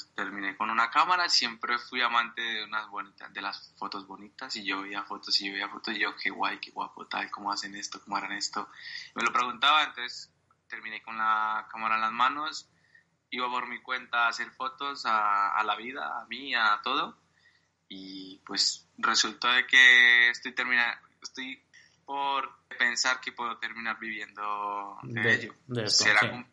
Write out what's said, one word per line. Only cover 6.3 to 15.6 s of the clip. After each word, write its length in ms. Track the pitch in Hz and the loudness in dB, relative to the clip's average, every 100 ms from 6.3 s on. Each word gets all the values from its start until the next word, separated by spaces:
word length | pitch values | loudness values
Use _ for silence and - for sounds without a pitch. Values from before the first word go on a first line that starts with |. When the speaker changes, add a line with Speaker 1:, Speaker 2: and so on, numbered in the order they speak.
Speaker 1:
guay, 280 | 95 98 101 | -2 -4 -4
qué 100 | - | -12
guapo, 360 | 98 98 - - | -10 -10 -10 -8
tal, 240 | 98 101 | -6 -6
cómo 200 | - 101 | -8 -6
hacen 240 | 101 98 101 | -6 -8 -10
esto, 260 | - 101 | -12 -14
cómo 140 | - 98 | -8 -6
harán 160 | 98 | -6
esto". 340 | 101 101 104 - - - - - - | -6 -6 -6 -10 -12 -14 -14 -12 -4
Me 80 | |
lo 80 | 120 | -2
preguntaba, 540 | 123 123 120 139 151 147 | 0 -2 0 4 4 2
entonces 440 | - 123 - - _ _ _ - | -4 -12 -12 -16 _ _ _ -16
terminé 340 | 113 110 107 | -14 -10 -12
con 160 | 110 110 | -10 -2
la 480 | 110 107 107 107 - | 2 2 2 -2 -6
cámara 240 | 113 110 110 | -6 0 2
en 60 | |
las 100 | 110 | 0
manos, 580 | 117 131 143 156 143 - _ _ - _ _ - | 2 2 2 -6 -8 -16 _ _ -20 _ _ -12
iba 180 | 127 123 | -4 -2
por 180 | 123 123 | -2 -6
mi 140 | 120 | -10
cuenta 440 | - 127 123 120 117 | -6 -6 -2 2 2
a 20 | |
hacer 240 | 113 113 | 2 -8
fotos 540 | - 131 - 143 135 123 | -6 -8 -6 -8 -4 0
a, 500 | 110 104 101 101 | 2 4 2 2
a 60 | - | 2